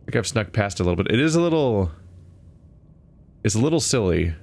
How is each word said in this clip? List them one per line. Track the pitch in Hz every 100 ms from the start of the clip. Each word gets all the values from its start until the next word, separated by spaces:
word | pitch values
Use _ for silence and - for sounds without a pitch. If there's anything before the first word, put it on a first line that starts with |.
I | -
think | 127
I've | 101
snuck | 113 95
past | - 101 -
a |
little | 90 87
bit. | 95
It | 117
is | 156 165
a |
little... | 170 160 135 104 90 - - - - - - - - - - - - - - -
It's | 110 107
a |
little | 143 160
silly | - 131 95 82 85 80